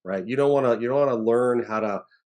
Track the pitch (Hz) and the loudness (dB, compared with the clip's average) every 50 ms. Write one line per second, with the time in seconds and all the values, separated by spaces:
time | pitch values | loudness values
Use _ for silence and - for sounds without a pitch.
0 | - 92 98 95 90 110 127 139 143 143 143 139 131 123 117 107 117 120 131 143 | -10 -8 -6 -6 -6 -4 -2 0 2 2 2 2 2 2 0 0 0 -2 0 0
1 | 143 135 123 113 110 113 117 120 123 123 123 120 117 107 110 110 110 104 98 95 | 0 0 0 0 2 2 2 2 2 2 0 0 -2 -4 -4 -4 -2 -2 -4 -6
2 | - _ _ _ _ | -8 _ _ _ _